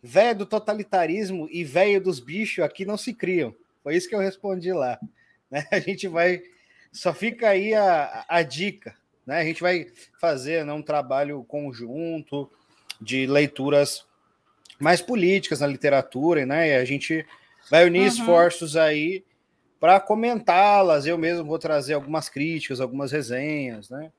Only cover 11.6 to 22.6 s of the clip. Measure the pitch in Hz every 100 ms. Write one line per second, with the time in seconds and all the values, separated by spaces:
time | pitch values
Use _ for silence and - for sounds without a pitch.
11.6 | 147 117 117 139 165 160 147 143 135 _
12.6 | _ _ _ - 107 131 131 143 147 143
13.6 | 139 143 143 - _ _ _ _ _ _
14.6 | _ - 147 175 - 240 175 190 - 143
15.6 | 143 135 147 139 - 127 156 165 131 151
16.6 | 160 135 127 139 - 160 156 - _ _
17.6 | - 156 175 175 196 - - 170 175 170
18.6 | 165 156 156 151 156 185 _ _ _ _
19.6 | _ _ 160 196 - 214 233 233 - 175
20.6 | 208 202 185 151 143 170 165 175 151 156
21.6 | 156 151 135 151 139 156 151 - 156 160